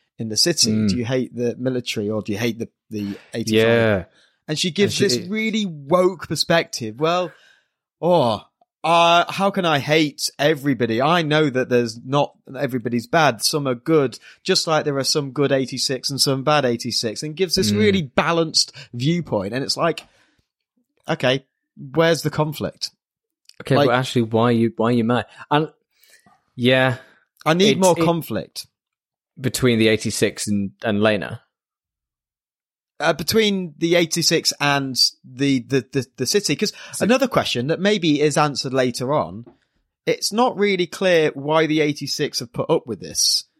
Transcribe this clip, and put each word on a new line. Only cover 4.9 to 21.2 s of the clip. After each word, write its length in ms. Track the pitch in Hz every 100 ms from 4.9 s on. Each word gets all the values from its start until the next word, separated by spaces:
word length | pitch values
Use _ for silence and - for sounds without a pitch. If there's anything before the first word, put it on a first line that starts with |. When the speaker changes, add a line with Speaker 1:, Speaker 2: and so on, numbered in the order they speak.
| -
Speaker 2:
And 100 | 196
she 60 | 123
Speaker 1:
this 80 | 175
Speaker 2:
it 40 |
Speaker 1:
really 360 | 220 220 214 202
woke 640 | 151 139 180 185 190 -
perspective. 680 | 160 - 170 - - 113 107
Well, 320 | 156 175 175 - _ _ _ _ _ -
oh, 420 | 165 175 123 101 - _ _ _
uh, 480 | 160 170 170 170 165
how 180 | - 196
can 140 | 196
I 160 | 175 143
hate 500 | 123 156 151 - - -
everybody? 640 | 147 156 143 123 120 113
I 200 | 139 175
know 280 | 156 151 151
that 180 | 127 120
there's 300 | 123 120 113
not, 300 | 127 143 139 _ - 135
everybody's 480 | 139 123 117 120 113
bad. 340 | 170 151 113
Some 240 | - 156 139
are 80 |
good, 440 | 120 - 160 131 - - -
just 220 | - 185 -
like 160 | 156
there 120 | 147 139
are 80 |
some 280 | 127 156 139
good 200 | 131 139
eighty-six 560 | 139 127 127 - 127 -
and 100 | 135
some 220 | 143 135
bad 200 | 131 151
eighty-six, 580 | 131 120 123 107 117 104
and 140 | 151 156
gives 180 | 185 185
this 140 | 208
Speaker 2:
Mm. 60 | 208
Speaker 1:
really 240 | 214 196
balanced 720 | 147 - 156 170 165 - - - -
viewpoint. 580 | 120 135 175 151 107 95
And 80 | 120
it's 120 | 139 -
like, 280 | 165 160 - _ _ _ _ _ _ _ _ _ -
okay, 380 | 160